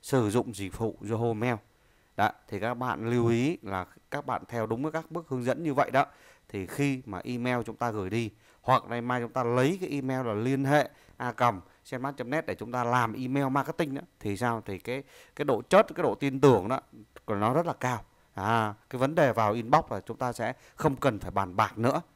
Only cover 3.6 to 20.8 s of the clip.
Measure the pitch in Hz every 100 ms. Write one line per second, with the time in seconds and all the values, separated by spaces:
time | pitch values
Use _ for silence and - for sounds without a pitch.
3.6 | 107 95 90 - _ 143 135 113 - 120
4.6 | 110 117 151 156 160 165 165 131 123 127
5.6 | 165 135 - 127 135 - - - _ 101
6.6 | 90 - 139 131 127 92 - 123 123 123
7.6 | 117 110 120 107 92 110 113 - _ _
8.6 | - 127 - 120 120 123 120 131 120 123
9.6 | 131 190 180 143 131 131 123 104 120 135
10.6 | 139 147 139 - - - 123 117 123 98
11.6 | - _ - 131 135 139 120 151 160 92
12.6 | 110 123 120 123 117 107 127 139 139 135
13.6 | 135 - 160 139 175 _ 107 98 120 117
14.6 | 104 95 - 127 - - - - 147 113
15.6 | 120 190 214 302 151 104 139 135 143 117
16.6 | 95 131 - - 104 - - 104 107 139
17.6 | 170 135 127 117 - _ _ - 95 117
18.6 | 107 104 _ 127 131 165 143 113 110 113
19.6 | 113 151 - 104 - 113 127 117 117 127
20.6 | - -